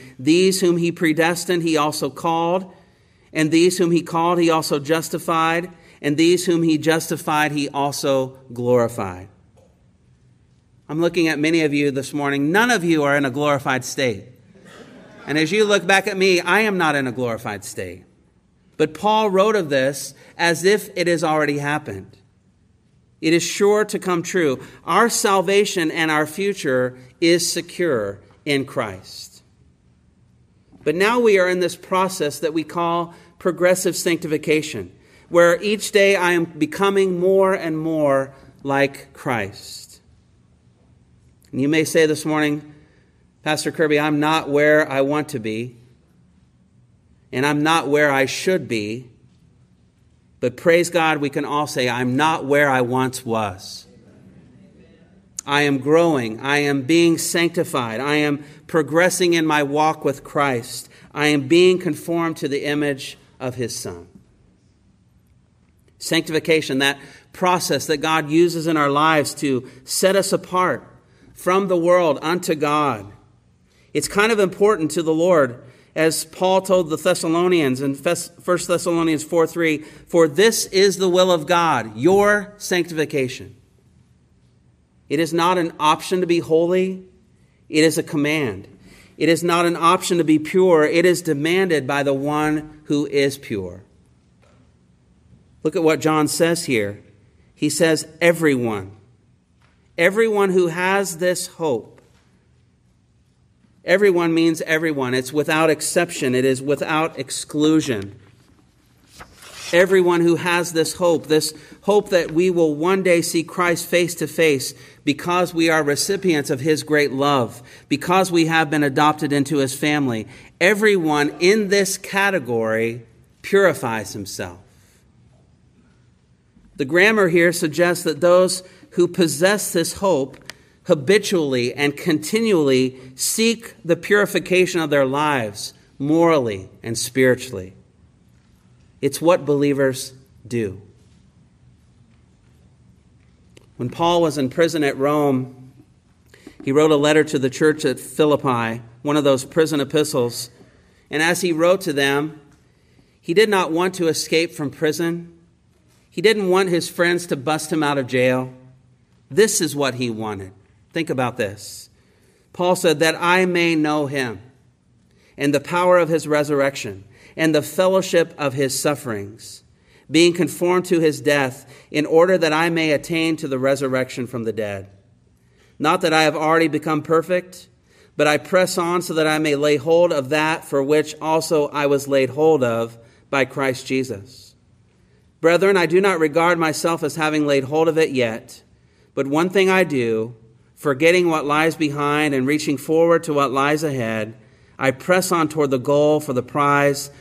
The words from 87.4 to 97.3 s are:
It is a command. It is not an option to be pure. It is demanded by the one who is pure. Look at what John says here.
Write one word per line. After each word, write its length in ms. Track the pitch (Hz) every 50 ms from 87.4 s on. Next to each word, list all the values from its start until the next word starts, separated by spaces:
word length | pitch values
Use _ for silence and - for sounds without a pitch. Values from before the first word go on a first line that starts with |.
| _ _ _ _ _ _
It 160 | - 156 156
is 120 | 160 151
a 60 | 165
command. 640 | 151 - - 147 143 147 156 156 143 113 95 95 95 - - _ _ - - - - - _
It 120 | - 151 156
is 160 | 165 160 165
not 200 | 175 170 175 175
an 120 | 170 170
option 420 | 160 165 170 185 180 - - 185 170
to 60 | 160
be 140 | 151 156 151
pure. 460 | 151 - - 185 185 185 170 156 151
It 220 | - 165 170 170
is 160 | 180 175 151
demanded 640 | 175 165 151 139 147 160 175 190 190 185 165 143 131
by 160 | 127 143 143
the 100 | 139 139
one 680 | 139 135 139 147 147 151 151 151 151 151 151 151 - - -
who 220 | - 151 143 147
is 320 | - - 143 139 139 135 -
pure. 460 | - - 117 98 92 87 90 92 - _ _ _ _ _ _ _ _ _ _ _ _ _ _ _ _ _ _ _ _ _ _ _ _ _ _ _ _ _ - _ _ _ _ _
Look 140 | - 160 -
at 80 | 190 160
what 160 | 156 160 139
John 280 | 127 156 156 156 151 147
says 360 | - - 170 165 170 165 -
here. 360 | - 131 110 101 101 107 123 - _ _ _ _ _